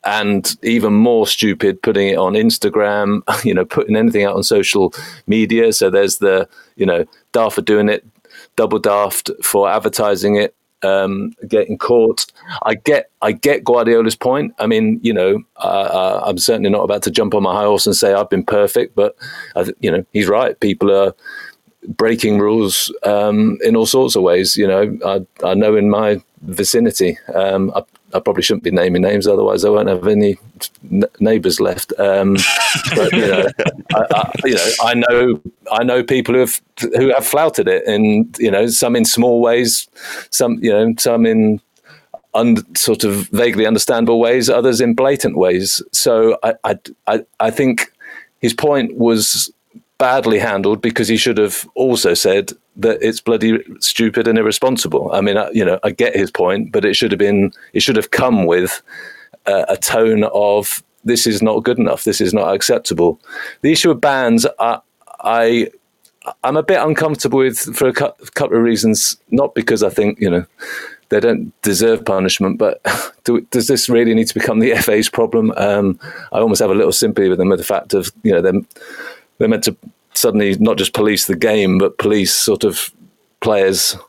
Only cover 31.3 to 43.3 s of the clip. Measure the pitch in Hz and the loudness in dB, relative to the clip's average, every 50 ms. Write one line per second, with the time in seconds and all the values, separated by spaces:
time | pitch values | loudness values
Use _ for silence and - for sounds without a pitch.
31.3 | 113 110 82 95 85 - 104 98 92 90 - _ - - 101 98 95 98 98 98 | 0 2 0 -2 -2 0 -2 -2 -2 -6 -8 _ -4 -2 0 0 2 2 2 2
32.3 | 98 95 95 - - - - - - - - - - - 190 - 170 226 226 98 | 0 2 0 0 0 0 -2 -2 -2 -4 -6 -4 -2 0 0 0 0 0 0 0
33.3 | 95 90 - - - - - - - - - _ - 107 113 - 104 104 110 - | 0 0 -2 -2 -2 -4 -4 -4 -4 -8 -10 _ -2 -2 0 0 0 -2 -2 -4
34.3 | - - - - 120 95 85 110 113 - 117 117 120 120 120 120 120 120 127 127 | -6 -4 -2 -2 0 0 0 -2 -2 0 0 0 0 0 0 2 2 2 2 2
35.3 | 113 - _ - _ _ _ - 110 110 120 127 123 127 120 120 135 127 123 - | 0 -2 _ -16 _ _ _ -4 -2 -2 0 0 0 0 0 0 -2 -2 0 0
36.3 | 120 127 127 120 - - _ _ _ - - 117 - 117 127 135 123 135 135 - | 2 2 2 0 -2 -8 _ _ _ -8 -8 -4 0 2 2 4 2 2 0 0
37.3 | - 147 160 160 - - 104 92 92 92 - - 107 104 107 107 107 107 113 117 | 0 2 2 2 2 0 0 2 2 0 0 0 0 2 2 2 4 2 0 -2
38.3 | - - 120 110 98 98 110 120 117 - - 120 120 120 113 113 - - 117 123 | -2 -2 0 0 2 2 0 0 0 -2 0 0 2 0 0 0 2 2 2 2
39.3 | 120 120 120 117 117 120 123 117 113 - - _ _ - - - - - - - | 4 4 2 2 2 2 0 0 -2 -4 -6 _ _ -20 -16 -14 -14 -14 -12 -8
40.3 | - - 131 120 117 - - 117 104 104 110 113 113 113 - 131 120 117 113 113 | -4 -2 0 0 -2 -2 0 0 2 2 2 2 0 0 0 0 2 2 2 2
41.3 | 113 110 110 107 107 104 _ _ _ _ _ _ - - _ _ - - _ _ | 4 2 2 2 0 -2 _ _ _ _ _ _ -20 -20 _ _ -20 -20 _ _
42.3 | _ 110 117 120 113 104 - _ - - - - 110 - - 107 101 101 95 - | _ 0 2 2 2 2 0 _ -6 -4 0 0 0 0 0 -2 -2 -2 -4 -4